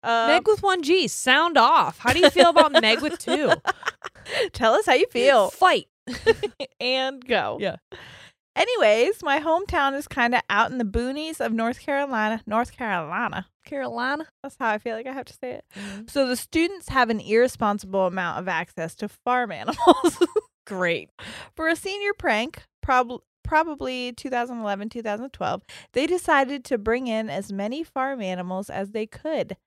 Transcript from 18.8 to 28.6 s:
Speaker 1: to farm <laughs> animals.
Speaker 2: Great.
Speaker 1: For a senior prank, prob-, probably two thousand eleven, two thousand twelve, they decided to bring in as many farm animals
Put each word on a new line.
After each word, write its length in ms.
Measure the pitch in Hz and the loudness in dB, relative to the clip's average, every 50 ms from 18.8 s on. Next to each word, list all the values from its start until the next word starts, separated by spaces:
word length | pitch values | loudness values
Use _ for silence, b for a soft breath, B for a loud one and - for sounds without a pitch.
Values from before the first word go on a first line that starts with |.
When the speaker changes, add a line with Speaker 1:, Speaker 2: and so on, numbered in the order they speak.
| 160 165 - | -10 -10 -8
Speaker 1:
to 120 | - - - | -10 -12 -12
farm 440 | - _ _ 247 247 254 247 202 | -12 _ _ -2 0 0 -2 -4
<laughs> 0 | |
animals. 680 | 175 98 104 214 302 1017 988 349 - - - 330 - - 359 - - 427 - _ _ _ _ | -8 -8 -8 -8 -4 2 6 6 6 6 4 -2 2 2 -2 0 0 -6 -6 _ _ _ _
Speaker 2:
Great. 440 | - 202 185 180 170 170 127 78 _ _ B B B B B B B _ | -12 -6 -4 -2 -2 -2 -4 -6 _ _ B B B B B B B _
Speaker 1:
For 140 | - 320 320 | -4 -2 -2
a 80 | 339 | -2
senior 380 | 320 - 392 381 403 403 403 403 | -2 -4 -10 -8 -4 -4 -4 -4
prank, 500 | - - 320 220 214 233 311 - - - _ _ _ | -2 -2 -2 0 0 -2 -6 -10 -18 -20 _ _ _
prob-, 380 | - - 262 254 254 233 247 - _ _ _ _ _ | -2 2 2 2 2 0 -6 -14 _ _ _ _ _
probably 680 | - 320 311 320 330 302 285 269 254 254 254 247 247 | 0 0 2 2 0 -4 -6 -6 -6 -6 -6 -6 -8
two 180 | 240 - - 277 | -10 -10 -8 -6
thousand 280 | 254 240 240 247 247 233 | -4 -4 -4 -4 -6 -8
eleven, 280 | 220 208 202 196 208 226 | -4 -4 -4 -4 -6 -10
two 140 | - 240 | -10 -8
thousand 280 | 226 220 208 214 247 277 | -6 -6 -6 -6 -8 -14
twelve, 320 | - - 185 107 139 190 B B B B B B | -10 -6 -4 -4 -4 -6 B B B B B B
they 140 | _ 240 285 320 | _ -2 0 0
decided 560 | 359 359 - - 311 277 269 247 285 277 247 | 0 -2 2 2 2 2 2 0 -4 -10 -4
to 140 | - 277 220 | -4 -4 -2
bring 280 | 202 220 226 254 262 | 0 -2 -2 -2 -2
in 240 | 247 220 220 220 220 | -4 -4 -4 -4 -4
as 220 | 139 185 196 208 | -6 -8 -8 -8
many 320 | 196 190 196 214 254 302 330 | -8 -6 -6 -6 -6 -8 -10
farm 360 | - _ 277 262 269 277 247 | -8 _ -6 -4 -4 -4 -6
animals 480 | 208 185 185 180 180 180 185 185 | -6 -6 -6 -6 -6 -6 -8 -8